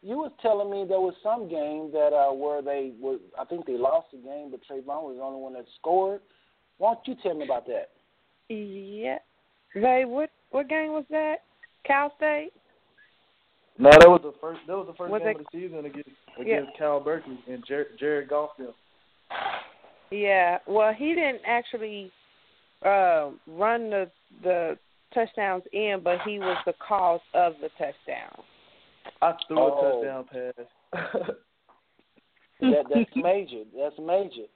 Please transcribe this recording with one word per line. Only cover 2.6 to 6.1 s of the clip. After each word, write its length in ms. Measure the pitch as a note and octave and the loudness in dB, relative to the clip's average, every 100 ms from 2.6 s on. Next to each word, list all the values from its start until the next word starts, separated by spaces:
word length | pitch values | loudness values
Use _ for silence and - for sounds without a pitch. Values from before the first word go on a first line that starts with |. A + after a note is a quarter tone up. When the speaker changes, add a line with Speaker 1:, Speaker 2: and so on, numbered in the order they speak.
Speaker 1:
they 300 | C#3 C#3+ C3+ A2+ | -4 -6 -6 -8
were, 180 | C3+ B2+ F2+ - | -8 -8 -10 -14
I 60 | C3 | -10
think 200 | E3+ D#3+ | -10 -6
they 120 | B2 | -2
lost 300 | C3+ D#3+ E3 | 0 0 -2
the 60 | C3+ | -20
game, 340 | B2 C#3+ D3 | -16 -14 -14
but 80 | B2+ _ | -18 _
Trayvon 340 | C3+ C3+ C#3+ | -14 -10 -10
was 120 | D#3 B2+ | -10 -12
the 60 | |
only 160 | C3+ C3+ | -12 -12
one 140 | C3 | -14
that 120 | B2+ A#2 - | -16 -20 -12
scored. 400 | D#3 F3+ F#3+ | 0 0 0